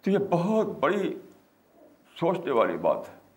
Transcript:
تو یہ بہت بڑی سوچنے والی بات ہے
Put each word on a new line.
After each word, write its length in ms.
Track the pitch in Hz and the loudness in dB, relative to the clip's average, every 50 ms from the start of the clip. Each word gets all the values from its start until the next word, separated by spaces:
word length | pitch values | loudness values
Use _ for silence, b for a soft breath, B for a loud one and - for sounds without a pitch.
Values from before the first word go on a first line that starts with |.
تو 80 | - 285 | 0 2
یہ 80 | 294 - - - | 0 0 2 2
بہت 360 | 180 170 175 196 220 220 208 | 0 0 0 0 0 0 0
بڑی 520 | 202 175 - - 147 185 208 190 - - - - - - _ _ _ _ _ _ _ _ - - - _ _ _ _ _ | -2 -2 -2 0 0 0 0 -2 -4 -6 -8 -14 -20 -20 _ _ _ _ _ _ _ _ -20 -20 -20 _ _ _ _ _
سوچنے 340 | - 165 170 180 165 - 143 | -2 0 0 0 0 -2 0
والی 260 | 135 113 104 87 85 | 2 2 2 2 0
بات 320 | 80 82 80 - - - - | 0 0 0 0 0 -4 -14
ہے 100 | - - _ _ _ | -18 -20 _ _ _